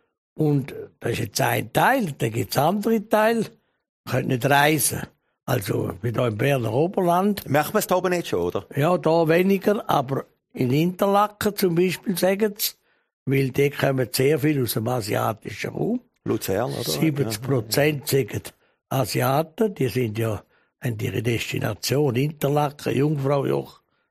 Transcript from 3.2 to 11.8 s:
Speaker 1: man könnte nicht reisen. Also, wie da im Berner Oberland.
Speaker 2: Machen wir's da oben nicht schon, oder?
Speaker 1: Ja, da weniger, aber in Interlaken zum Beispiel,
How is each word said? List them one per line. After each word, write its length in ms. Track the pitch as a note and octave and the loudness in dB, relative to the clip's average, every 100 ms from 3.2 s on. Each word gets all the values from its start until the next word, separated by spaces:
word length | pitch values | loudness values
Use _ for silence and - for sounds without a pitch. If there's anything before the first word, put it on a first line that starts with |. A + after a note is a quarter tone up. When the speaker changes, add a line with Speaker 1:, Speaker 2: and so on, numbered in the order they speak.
| G#3+ A#3 G3 - _ _ _ _ - | 2 2 -2 -8 _ _ _ _ -6
Speaker 1:
man 80 | |
könnte 140 | B2+ C3 | -4 0
nicht 160 | B2+ C3 | 0 4
reisen. 560 | C#3+ D3 D#3 - - - _ _ _ - | 4 4 2 0 -4 -8 _ _ _ -4
Also, 480 | A#2+ - A2+ G#2 - | -4 -2 -4 -4 -4
wie 100 | A#2+ | -4
da 160 | G#2+ B2 | -2 -2
im 100 | G#2 | 0
Berner 360 | C3 C#3 A2+ | 0 0 0
Oberland. 760 | A#2 F3 G#3 F3+ F3 G3+ G3+ - | 0 0 0 2 2 2 0 0
Speaker 2:
Machen 240 | C#3 D3 | 0 2
wir's 140 | G#3+ - | 0 0
da 80 | F#3 | 0
oben 140 | F#3 | 2
nicht 180 | F3 E3 | -2 -2
schon, 140 | F#2+ | -2
oder? 240 | F2 G2 - - | 0 -2 -4 -2
Speaker 1:
Ja, 220 | D3+ F3+ | 0 2
da 300 | D#3 E3 E3 | 2 2 4
weniger, 600 | E3 F#3 G3 - G#2 - | 4 4 2 2 0 2
aber 360 | D3 B2+ C3+ - _ _ | 0 0 -4 -6 _ _
in 180 | - B2+ | -2 0
Interlaken 840 | C#3 E3+ F3+ G3+ G3+ G#3 - G#3 G3+ | 2 2 2 2 4 2 0 -4 0
zum 200 | F#3+ | 0
Beispiel, 420 | E3 | 2